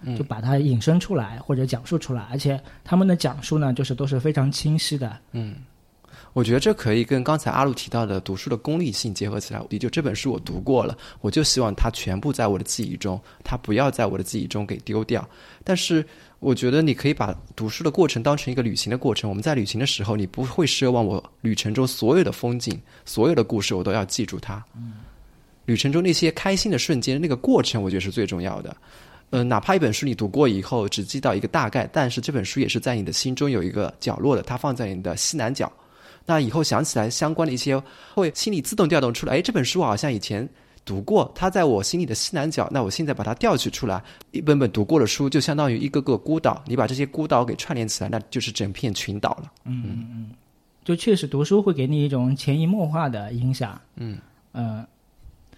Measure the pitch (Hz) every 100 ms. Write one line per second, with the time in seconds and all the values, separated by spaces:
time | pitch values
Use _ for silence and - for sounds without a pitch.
0 | 127 120 143 110 120 139 147 120 156 175
1 | - 165 101 120 - 127 127 120 - 170
2 | - 123 107 135 139 135 - - - 175
3 | 190 175 135 139 - 156 139 127 135 123
4 | 139 131 151 147 135 - 151 156 - 147
5 | 117 107 - 120 107 - - _ _ _
6 | _ - - 127 113 127 214 214 117 113
7 | 113 135 127 156 - 123 139 123 - 117
8 | 110 95 95 95 - 113 - 165 156 95
9 | 117 95 104 107 - 110 - 104 117 165
10 | 139 101 139 - - 92 131 127 - -
11 | - - 104 156 151 131 113 98 117 -
12 | 101 95 143 120 107 92 - - 98 87
13 | 101 92 - - - 123 - 107 139 131
14 | 104 95 95 107 - 104 101 101 - 107
15 | 107 117 - - - - - 180 - 160
16 | 156 - - _ 139 123 123 147 160 120
17 | 139 - 101 87 - - 107 - 165 165
18 | 156 165 143 147 131 127 117 - 104 127
19 | 135 104 107 98 151 139 98 107 135 -
20 | 101 107 92 - 131 - 143 - 127 123
21 | 104 98 - _ 113 104 107 107 127 -
22 | 110 175 156 - 120 120 120 - - -
23 | - - 131 117 107 110 - 95 92 107
24 | 95 - 104 95 - 101 - 117 117 107
25 | - - - - _ _ - 113 139 160
26 | 185 156 165 160 196 190 214 131 - 135
27 | 131 135 170 123 - 220 113 113 98 92
28 | 95 117 98 90 92 98 - - - -
29 | - - _ 127 123 107 - 190 131 107
30 | 139 113 104 127 139 98 92 120 104 -
31 | 90 139 127 101 110 165 117 131 110 156
32 | 127 120 135 139 98 139 131 113 131 117
33 | 85 - 135 127 143 113 87 104 90 -
34 | 120 - 131 120 - 123 147 123 104 92
35 | 92 85 - 156 113 135 - - _ -
36 | - - - 160 120 151 156 110 156 117
37 | 110 - 156 160 160 123 143 135 135 -
38 | - - 170 - 220 180 - 214 160 165
39 | 123 117 - 139 180 190 123 185 139 104
40 | 151 107 - 104 131 - _ _ - 98
41 | 104 208 123 - 185 190 156 101 95 175
42 | 165 110 - 156 151 135 98 139 101 -
43 | 151 113 104 120 233 143 - - 117 92
44 | - - - - 151 143 120 107 101 160
45 | 110 - 139 131 127 147 143 113 139 147
46 | 135 117 - 160 139 - 156 147 110 131
47 | 139 - 151 127 120 110 - 131 107 -
48 | 98 110 - 127 113 - 101 92 120 98
49 | - 104 - - - - 127 127 113 117
50 | 117 117 110 - _ _ _ _ - 170
51 | 233 196 147 139 151 202 202 143 131 151
52 | 143 135 127 139 - 147 165 208 156 160
53 | 147 110 101 120 127 131 113 - - -
54 | 117 98 - _ _ 113 113 110 120 _
55 | _ _ - - _